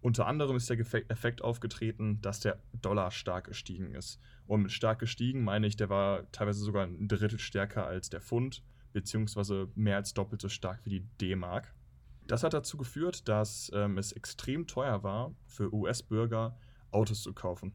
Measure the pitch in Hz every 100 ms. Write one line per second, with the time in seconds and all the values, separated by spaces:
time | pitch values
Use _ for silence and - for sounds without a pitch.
0 | 127 113 92 147 143 127 120 120 113 113
1 | - 110 - 123 - 120 117 - 110 110
2 | 110 104 101 104 107 - - 120 95 104
3 | 92 - - 90 - - - 92 92 -
4 | - - - - - 107 95 - 113 113
5 | 113 - 120 131 110 101 107 104 104 98
6 | 98 98 - - 104 101 104 101 92 85
7 | 101 101 104 107 - 98 101 107 80 92
8 | - 82 - 117 131 127 - - - 104
9 | - 107 107 104 98 98 95 - 107 98
10 | 98 - 98 110 98 - 92 95 - 98
11 | 98 - 95 95 87 90 - - - -
12 | - - - 117 160 156 - 147 123 -
13 | 170 175 - 107 107 - - 101 104 95
14 | 98 - - - - 139 165 - 135 104
15 | 98 101 131 - - - 101 107 90 120
16 | - 110 117 113 113 117 - - - 104
17 | 107 107 - 95 92 87 95